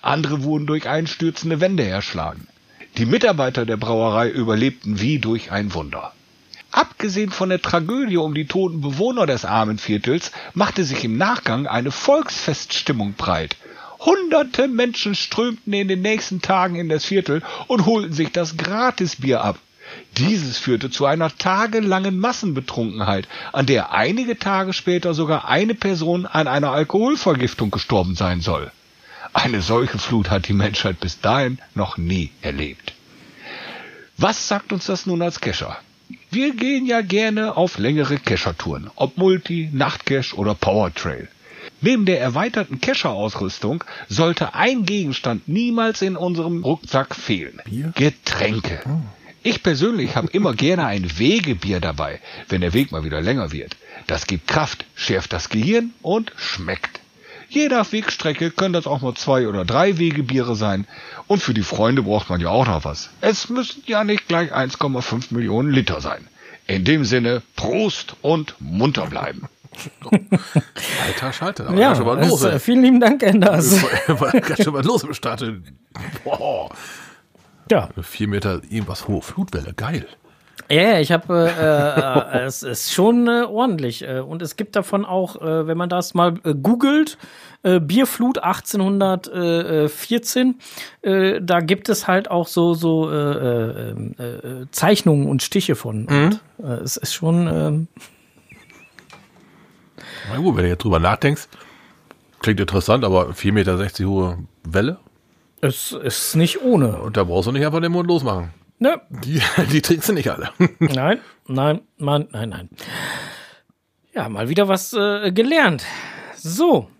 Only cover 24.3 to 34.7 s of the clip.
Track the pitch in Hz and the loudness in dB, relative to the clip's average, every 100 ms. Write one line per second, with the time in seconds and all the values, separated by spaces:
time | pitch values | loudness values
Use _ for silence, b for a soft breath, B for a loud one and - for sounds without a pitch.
24.3 | 226 202 190 190 180 - 180 175 156 156 | -4 -2 0 -2 -2 0 0 0 0 0
25.3 | 156 - 147 220 220 196 180 160 175 180 | 0 2 2 2 0 -2 0 0 0 0
26.3 | 156 147 139 143 135 151 196 233 302 - | 0 2 2 2 0 2 2 2 2 2
27.3 | 143 123 - 110 101 - 107 90 90 95 | 2 0 0 -2 -2 0 0 2 0 0
28.3 | 90 85 80 73 - _ B B B B | 0 -2 -4 -6 -16 _ B B B B
29.3 | - 123 113 85 117 127 107 - 117 90 | -2 0 -2 2 2 2 -2 -2 0 2
30.3 | 98 87 98 98 104 104 90 95 - 101 | 0 0 2 2 0 -2 -2 -6 -2 0
31.3 | 127 131 127 - - 92 - 85 92 76 | 2 0 -4 -8 -6 -6 -4 -2 -2 -4
32.3 | - 73 71 73 - - - _ B B | -8 -8 -6 -8 -10 -16 -16 _ B B
33.3 | B B B B B B B B - 190 | B B B B B B B B 0 0
34.3 | 220 - 202 - | 0 -2 -4 -4